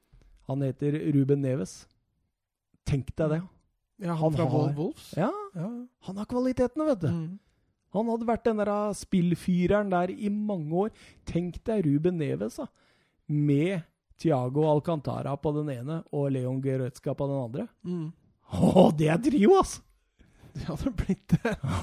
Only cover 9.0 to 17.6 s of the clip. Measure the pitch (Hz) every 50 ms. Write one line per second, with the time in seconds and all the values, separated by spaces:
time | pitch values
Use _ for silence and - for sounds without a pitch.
9 | - - - 190 170 175 175 - - - 180 175 180 170 196 208 208 202 190 175
10 | 180 180 190 196 220 202 202 208 214 208 208 175 151 147 160 175 202 226 - -
11 | - - - _ _ - - 170 175 175 165 - - - 220 214 180 147 139 143
12 | 156 180 185 165 151 135 131 151 202 226 - - 285 - _ _ _ _ _ _
13 | _ _ _ _ _ - 151 147 147 147 143 139 156 175 196 165 160 - _ _
14 | _ _ _ - - - 156 127 123 127 131 147 156 156 147 151 139 - 170 151
15 | 127 - 117 120 123 135 139 139 - 156 147 147 151 151 135 120 120 139 160 165
16 | - _ - 147 143 139 135 131 127 127 131 135 131 135 131 131 131 123 - -
17 | - 147 135 - 143 139 139 135 127 113 113 151